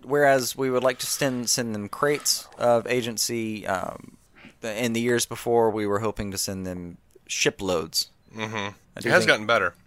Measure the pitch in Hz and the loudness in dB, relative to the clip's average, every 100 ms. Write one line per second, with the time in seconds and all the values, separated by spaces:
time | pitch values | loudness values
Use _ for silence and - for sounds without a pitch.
0 | 123 147 143 135 120 - 135 127 127 127 | -2 4 6 6 2 -4 0 2 2 0
1 | - - 139 123 117 - 117 107 101 - | -4 -2 -2 -2 -2 -2 -2 -4 -8 -2
2 | 147 147 - - - - 120 117 110 123 | 0 0 0 -2 -4 -2 2 2 2 -2
3 | 117 107 - 117 110 107 92 95 - - | -2 -4 -2 -2 -4 -4 -4 -4 -4 -10
4 | - - _ - - - 113 107 120 113 | -16 -20 _ -20 -20 -12 -8 -4 -2 0
5 | 120 120 - 117 120 117 113 107 104 101 | 2 0 0 -6 2 4 4 2 0 0
6 | 110 - 101 95 - 95 92 90 87 85 | -2 -4 -6 -4 -6 -4 -6 -8 -10 -14
7 | _ - - - 147 - 98 87 80 - | _ -20 -10 0 0 0 0 0 0 -4
8 | - _ _ 110 110 110 101 - _ - | -4 _ _ -10 -6 -6 -8 -10 _ -6
9 | 113 165 - 123 107 117 90 - | 2 4 4 2 4 2 2 -4